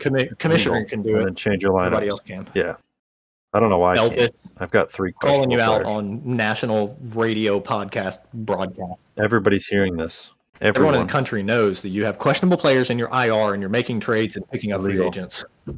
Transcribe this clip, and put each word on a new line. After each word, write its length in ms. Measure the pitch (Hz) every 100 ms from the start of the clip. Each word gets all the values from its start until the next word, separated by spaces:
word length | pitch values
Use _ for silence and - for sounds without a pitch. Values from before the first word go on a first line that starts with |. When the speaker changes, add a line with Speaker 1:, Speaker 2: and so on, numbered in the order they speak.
Speaker 1:
Commi-, 280 | 139 135 127
Speaker 2:
And 100 | 117
Speaker 1:
commissioner 440 | 160 160 101 104
Speaker 2:
go, 60 | -
Speaker 1:
can 140 | 110
do 100 | 110
Speaker 2:
and 80 | 107
Speaker 1:
it. 40 | 95
Speaker 2:
then 80 | 85
change 260 | 107 95
your 100 | 98 92
Speaker 1:
Nobody 280 | 90 104 101
Speaker 2:
lineups. 20 |
Speaker 1:
else 100 | 98 -
can. 200 | 92 98
Speaker 2:
Yeah. 220 | 98 85 - _ _ _ _ _ _ _
I 60 | 104
don't 100 | 113
know 80 | 90
why 160 | 90
I 40 | 92
Speaker 1:
Elvis, 180 | 117 123
Speaker 2:
can't. 180 | 117 - - -
I've 120 | 92
got 180 | 107 -
three 220 | - 92
Speaker 1:
calling 380 | - 139 139 131
you 60 | 120
Speaker 2:
questionable 160 | 113
Speaker 1:
out 80 | 110
Speaker 2:
players. 120 | 101 107 101 113 131
Speaker 1:
on 100 | 120
national 640 | 107 107 120 110 104 - 120
radio 440 | 113 113 107 107 101
podcast 580 | - 110 98 113 95 - _
broadcast. 680 | 117 110 92 95 95 90 90 _ -
Speaker 2:
Everybody's 500 | 107 113 101 98 -
hearing 300 | 101 95 82
this. 360 | 80 - - _ _ -
Speaker 1:
Everyone 280 | 107 113 151
in 100 | 127
the 60 |
Speaker 2:
Everyone. 40 | 98
Speaker 1:
country 340 | 147 131 110
knows 380 | 98 117 104 92
that 100 | 101
you 140 | 98
have 140 | 107 -
questionable 400 | 143 135 180 175
players 320 | 147 131 127
in 80 | 120
your 120 | 117
I 160 | 131 120
R 240 | 110 104
and 80 | 98
you're 80 | 98
making 300 | 120 123 113
trades 360 | - 110 107 101
and 100 | -
picking 220 | 127 104
up 100 | 98
free 80 | 98
Speaker 2:
Illegal. 120 | 95 90
Speaker 1:
agents. 380 | 95 92 - - _ -